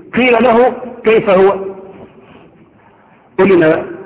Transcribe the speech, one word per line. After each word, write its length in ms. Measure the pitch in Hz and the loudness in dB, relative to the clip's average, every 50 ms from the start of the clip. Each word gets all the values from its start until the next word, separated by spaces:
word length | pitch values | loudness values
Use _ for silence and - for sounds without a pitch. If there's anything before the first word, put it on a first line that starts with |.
| - - - | -18 -10 -4
قيل 280 | 226 247 254 233 226 233 | -2 0 0 0 2 2
له: 300 | 254 226 233 247 254 240 - - - - - - | 2 2 2 2 0 0 -4 -12 -16 -14 -6 -2
"كيف 260 | 220 226 220 - 208 | 0 0 0 2 0
هو؟ 360 | 190 185 190 196 196 190 196 - - - - - - - - - _ - - - - - - - _ _ _ _ _ _ _ _ _ _ _ _ _ _ _ _ _ - | 2 2 2 2 0 -2 -8 -12 -14 -16 -20 -20 -20 -20 -20 -20 _ -20 -20 -20 -20 -20 -20 -20 _ _ _ _ _ _ _ _ _ _ _ _ _ _ _ _ _ -2
قل 160 | 190 202 190 | 0 2 2
لنا، 300 | 175 160 156 160 - - - - - - | 2 2 2 0 0 -4 -10 -14 -18 -18